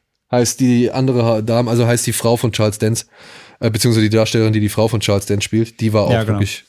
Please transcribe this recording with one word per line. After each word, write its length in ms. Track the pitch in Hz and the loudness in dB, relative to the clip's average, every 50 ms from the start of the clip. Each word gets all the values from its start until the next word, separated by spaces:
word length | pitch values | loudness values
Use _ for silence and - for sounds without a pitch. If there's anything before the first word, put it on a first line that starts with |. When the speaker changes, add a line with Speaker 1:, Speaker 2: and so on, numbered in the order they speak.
| _ _ _ _ _ _ | _ _ _ _ _ _
Speaker 1:
heißt 280 | - 123 123 113 - - | 0 0 0 0 0 0
die 320 | 135 127 123 120 123 113 | 2 2 4 2 2 0
andere 340 | - 131 131 131 131 123 117 | 0 -2 -2 0 0 0 2
Ha-, 160 | 113 117 110 | 2 0 0
Dame, 280 | 110 113 113 117 123 117 | -2 0 0 0 0 0
also 160 | 117 120 120 117 | 0 2 2 2
heißt 180 | 120 117 - - | 0 0 -2 -4
die 60 | 113 | -6
Frau 240 | - - 117 117 113 | -2 0 0 0 0
von 140 | - 120 | 0 -2
Charles 260 | 104 - 110 107 104 - | -2 0 -2 -2 0 -2
Dance, 280 | - 110 113 117 - - _ - - - - - - - - _ | -2 -2 -2 -2 -6 -10 _ -20 -20 -20 -20 -20 -20 -20 -12 _
äh, 100 | - 117 | -4 -2
beziehungsweise 360 | 107 110 - 123 113 113 110 107 | -2 0 0 2 2 2 2 2
die 80 | 107 | 2
Darstellerin, 380 | 110 110 107 - 120 110 110 107 | 2 2 2 0 0 2 2 2
die 60 | 110 | 0
die 80 | 104 104 | 0 0
Frau 180 | - - 107 113 | 0 0 0 0
von 120 | - 113 | 0 -2
Charles 240 | - - 104 98 - | 0 0 0 -2 0
Dance 180 | - 101 101 - | -2 -2 -4 -2
spielt, 380 | - - 110 113 113 - - | -2 -2 -2 -2 -2 -4 -4
die 100 | 113 110 104 | -4 0 0
war 160 | 107 101 - | 0 0 2
Speaker 2:
Ja, 80 | - 113 | 0 0
Speaker 1:
auch 40 | 110 | 0
Speaker 2:
genau. 80 | 107 110 101 | -2 -2 -2
Speaker 1:
wirklich, 240 | 101 101 - - - | -2 -4 -6 -10 -16